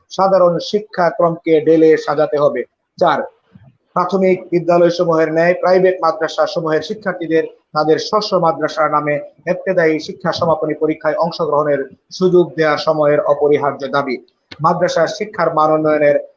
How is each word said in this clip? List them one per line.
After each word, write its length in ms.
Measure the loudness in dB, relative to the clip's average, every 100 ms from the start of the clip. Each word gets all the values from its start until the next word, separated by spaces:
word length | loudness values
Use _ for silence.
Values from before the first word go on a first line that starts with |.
| _
সাধারণ 420 | -2 2 4 4 0
শিক্ষাক্রমকে 920 | -2 -6 -4 -2 -2 0 -2 -2 0 2
ঢেলে 260 | 4 4 6 4
সাজাতে 420 | 0 -2 -2 0
হবে। 240 | 0 -2 -8 _ _ -2
চার, 220 | 0 0 -4 _ _ -20 _ _ _
প্রাথমিক 480 | -4 -2 0 2 0 -2
বিদ্যালয় 420 | -4 2 4 4 2
সমূহের 340 | 0 0 0
ন্যায় 220 | 2 0 2
প্রাইভেট 360 | 2 2 2 2
মাদ্রাসা 420 | -2 -2 -4 -2 -2
সমূহের 360 | -2 -2 -2
শিক্ষার্থীদের 640 | -4 -10 -8 -8 -2 -2 -2 -8 _
তাদের 260 | -2 2 0
স্ব 160 | 0 -4
স্ব 140 | 0 0
মাদ্রাসার 500 | 0 0 -4 -2 -2
নামে 240 | 0 -2 -4 -8 _ -6
ইবতেদায়ী 480 | -6 -2 0 2 0
শিক্ষা 320 | -4 -8 -4
সমাপনী 420 | -2 0 0 -2
পরীক্ষায় 460 | -2 -2 -2 -4 -2
অংশগ্রহণের 560 | -2 -2 -2 0 0 -2 -4 -12 _
সুযোগ 320 | -2 2 2 2
দেয়া 220 | 0 0 0
সময়ের 420 | 0 0 2 2
অপরিহার্য 640 | 2 2 2 2 0 -4 -4
দাবি। 280 | -4 -2 -6 -10 _ -20 -4
মাদ্রাসা 440 | -2 0 0 0 -2
শিক্ষার 420 | -4 -8 -4 -2
মান 160 | 0 2
উন্নয়নের 440 | 2 2 2 2 2 -2